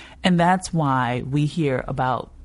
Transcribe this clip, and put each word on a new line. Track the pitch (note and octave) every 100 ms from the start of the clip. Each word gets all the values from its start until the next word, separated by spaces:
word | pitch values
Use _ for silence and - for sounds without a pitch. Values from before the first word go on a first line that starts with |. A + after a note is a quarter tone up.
| - -
And | F#3+ F3
that's | E3+ F#3 -
why | E3 C#3+ C3 B2 B2 -
we | C#3+ D3
hear | E3 C#3+ B2+ -
about | C3 B2+ A#2+ - -